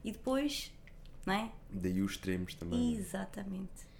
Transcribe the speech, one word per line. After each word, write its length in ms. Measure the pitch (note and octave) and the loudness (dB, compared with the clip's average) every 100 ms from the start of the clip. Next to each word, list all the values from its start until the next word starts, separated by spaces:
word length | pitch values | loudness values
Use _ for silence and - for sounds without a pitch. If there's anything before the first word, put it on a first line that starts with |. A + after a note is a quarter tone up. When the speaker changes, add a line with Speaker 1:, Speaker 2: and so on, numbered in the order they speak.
Speaker 1:
e 80 | A3 | -4
depois, 600 | - B3+ C4+ C#4+ - - - - - - - | -2 2 4 4 2 -4 -10 -16 -14 -14 -4
não 100 | - | 2
é? 180 | G3 A3 - - | 4 2 -4 -8
Speaker 2:
Daí 320 | G2 F#2 F#2 | 0 2 4
os 100 | G2 | 4
extremos 420 | - F#2+ F#2 F2+ | 2 0 0 0
também, 260 | - E2+ A#3+ | -4 0 4
não 160 | A#3+ A3+ | 4 2
é? 20 | |
Speaker 1:
Exatamente, 880 | F#3+ F#3+ F#3+ G#3+ G3 F#3+ F#3+ - - | 0 -2 -4 -4 -4 -4 -4 -8 -14